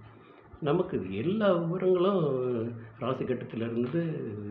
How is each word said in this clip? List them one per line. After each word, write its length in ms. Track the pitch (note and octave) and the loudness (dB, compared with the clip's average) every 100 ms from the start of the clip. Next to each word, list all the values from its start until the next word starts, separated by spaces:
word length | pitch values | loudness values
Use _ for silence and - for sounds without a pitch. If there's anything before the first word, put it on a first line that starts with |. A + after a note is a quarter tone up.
| - - - - - - | -18 -20 -20 -20 -20 -6
நமக்கு 540 | D3 E3+ F3+ B2+ F#2 G2 | 0 2 0 -2 -4 -2
எல்லா 420 | C#3+ A3 G3+ F3 | 0 2 4 4
விவரங்களும், 1120 | E3 F#3 F#3 F3+ F#3 G3 D3 C3 B2+ A#2+ A#2 A#2 - - | 2 0 2 4 4 4 2 2 0 0 -2 -6 -12 -6
ராசி 240 | A#2+ C3 | -2 -2
கட்டத்திலிருந்து 920 | B2+ A#2+ - A2 A#2 A#2 B2+ E3 E3 C#3 B2 G#2 G#2 | 0 -2 -4 -4 -2 0 0 0 -2 -4 -6 -8 -8